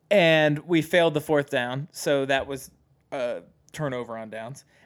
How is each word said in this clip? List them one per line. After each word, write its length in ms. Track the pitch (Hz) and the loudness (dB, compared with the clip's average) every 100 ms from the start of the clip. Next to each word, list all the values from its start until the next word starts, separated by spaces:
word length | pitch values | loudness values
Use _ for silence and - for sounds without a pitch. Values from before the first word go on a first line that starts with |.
| - | 0
And 480 | 208 165 160 151 147 151 | 4 6 6 4 2 0
we 160 | 170 | 0
failed 320 | 147 180 165 147 | 2 2 4 2
the 60 | |
fourth 280 | - 151 139 | 0 0 0
down, 380 | 131 123 131 156 | -2 -4 -6 -10
so 340 | - 160 139 135 | -8 -2 0 0
that 200 | 135 131 | -2 -2
was 240 | 135 - _ _ _ _ | -10 -12 _ _ _ _
a 300 | 143 123 95 87 _ _ | -6 -6 -6 -12 _ _
turnover 460 | - 147 123 120 113 | -8 -6 -6 -8 -10
on 120 | 110 | -12
downs. 360 | 107 113 139 - _ | -12 -12 -16 -20 _